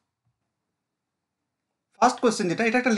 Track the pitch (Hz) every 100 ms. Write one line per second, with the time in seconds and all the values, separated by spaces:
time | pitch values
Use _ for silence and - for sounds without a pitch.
0 | _ _ _ _ _ _ _ _ _ _
1 | _ _ _ _ _ _ _ _ _ -
2 | 233 247 240 214 185 160 226 247 247